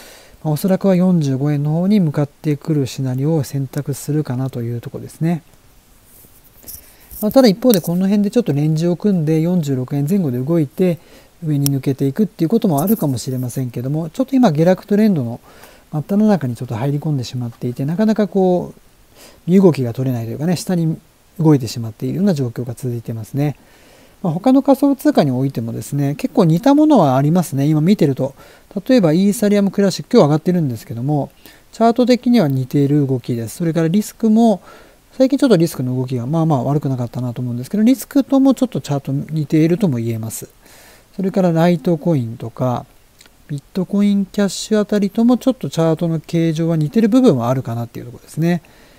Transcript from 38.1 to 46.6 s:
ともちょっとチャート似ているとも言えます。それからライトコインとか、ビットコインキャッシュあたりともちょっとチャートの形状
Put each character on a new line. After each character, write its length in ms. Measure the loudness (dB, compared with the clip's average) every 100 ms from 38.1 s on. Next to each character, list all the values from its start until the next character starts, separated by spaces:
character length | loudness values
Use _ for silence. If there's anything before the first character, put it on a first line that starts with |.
| -2
と 160 | 0 2
も 140 | 2
ち 100 | 2
ょ 20 | -2
っ 20 |
と 120 | -4
チ 100 | -4
ャ 60 | -6
ー 40 |
ト 120 | -4
似 340 | -6 -4 -6 0
て 180 | 2
い 40 | 2
る 80 | 2
と 100 | 0
も 120 | 0
言 160 | -2
え 40 | -4
ま 120 | -6
す。 180 | -12 -16 _ -20 -20 -20 -20 _
そ 80 | -6
れ 80 | -4
か 120 | 0
ら 100 | 2
ラ 160 | 4 4
イ 100 | 2
ト 180 | 0 0
コ 180 | 0 0
イ 80 |
ン 140 | -2 -8
と 120 | -12
か、 360 | -4 -4 -4 -8 _ _ _ -20 _ -12
ビ 100 | -12
ッ 40 | -8
ト 100 | -6
コ 180 | -2 0
イ 120 | 2
ン 100 | 2 -2
キ 140 | -2
ャ 60 | -2
ッ 20 |
シ 260 | -2 -2
ュ 60 | -2
あ 60 | 0
た 120 | 0
り 120 | -2
と 140 | 2 2
も 100 | 2
ち 120 | 0
ょ 20 |
っ 40 |
と 140 | -2 -4
チ 100 | 0
ャ 140 | 0
ー 40 | 2
ト 120 | -2
の 120 | -4
形 340 | -4 -2 0
状 140 | 0